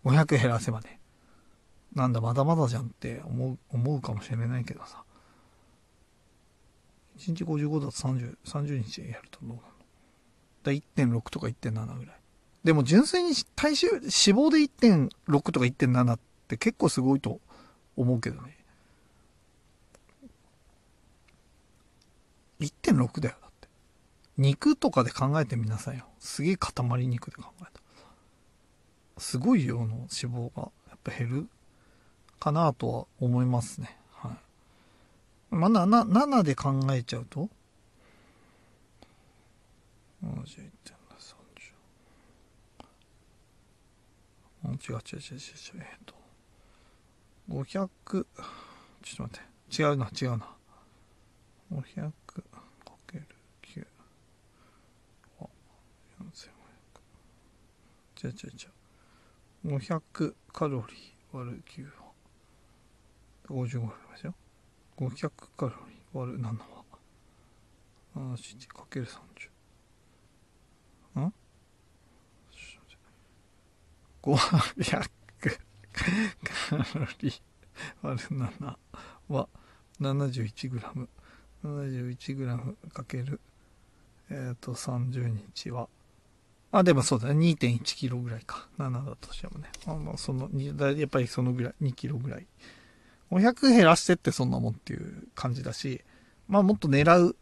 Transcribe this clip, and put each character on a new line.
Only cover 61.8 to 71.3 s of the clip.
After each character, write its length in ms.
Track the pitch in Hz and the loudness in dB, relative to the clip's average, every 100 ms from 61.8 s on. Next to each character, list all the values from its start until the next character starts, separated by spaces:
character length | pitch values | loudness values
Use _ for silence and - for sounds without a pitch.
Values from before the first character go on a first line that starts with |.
は、 60 | 139 - - _ _ _ _ _ _ _ _ _ _ _ _ _ - | -20 -20 -20 _ _ _ _ _ _ _ _ _ _ _ _ _ -10
五 180 | 135 123 | -6 -6
十 120 | 123 | -6
五 60 | |
に 60 | 113 | -8
な 60 | - | -12
り 60 | - | -20
ま 80 | - | -16
す 80 | 160 | -16
よ。 80 | - _ _ _ _ _ - | -16 _ _ _ _ _ -8
五 120 | 127 | -8
百 400 | - 156 - - - | -6 -10 -10 -20 -8
カ 80 | 123 | -8
ロ 60 | - - | -8 -20
リ 60 | - _ | -20 _
ー 40 | 139 | -12
割 140 | 123 | -10
る 60 | - | -8
七 200 | 113 113 | -8 -8
は、 260 | - - - - _ _ _ _ _ _ _ _ _ _ _ | -12 -20 -20 -20 _ _ _ _ _ _ _ _ _ _ _
七 220 | 147 131 123 | -12 -10 -12
七× 320 | - 117 - - - 139 117 | -14 -20 -20 -20 -14 -12 -10
三 160 | - - | -14 -20
十。 140 | - - _ _ _ _ _ _ _ _ _ _ _ _ _ _ _ _ - | -20 -20 _ _ _ _ _ _ _ _ _ _ _ _ _ _ _ _ -6
ん？ 120 | 160 | -6